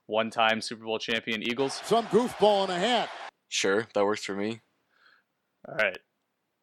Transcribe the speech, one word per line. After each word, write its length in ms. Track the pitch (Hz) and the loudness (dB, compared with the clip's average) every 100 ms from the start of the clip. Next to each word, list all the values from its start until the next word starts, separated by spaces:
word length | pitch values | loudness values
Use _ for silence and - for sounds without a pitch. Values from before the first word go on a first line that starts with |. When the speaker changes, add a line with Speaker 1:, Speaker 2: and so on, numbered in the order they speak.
Speaker 1:
one-time 560 | - 107 113 117 110 110 | -4 0 0 2 2 2
Super 240 | - 110 | -2 -8
Bowl 140 | 113 110 | -6 -4
champion 440 | - 113 120 110 | -2 -4 -2 -4
Eagles? 380 | 113 120 135 - | -2 -2 -2 -4
Speaker 2:
Some 200 | - 220 220 | 0 0 2
goofball 580 | 202 240 - 202 202 | 2 2 4 4 4
in 60 | 190 | 2
a 80 | 175 | 0
hat. 300 | 214 233 160 - - - - | 2 2 0 -8 -16 -18 -8
Speaker 3:
Sure, 380 | - 202 101 113 | -2 2 2 0
that 100 | 104 | 2
works 200 | 101 107 | 2 0
for 100 | - | -4
me. 260 | 98 104 113 _ _ _ _ _ _ _ _ _ _ - | -4 -4 -6 _ _ _ _ _ _ _ _ _ _ -8
Speaker 1:
All 100 | - | 0
right. 220 | 104 90 _ _ _ _ _ _ | 0 -2 _ _ _ _ _ _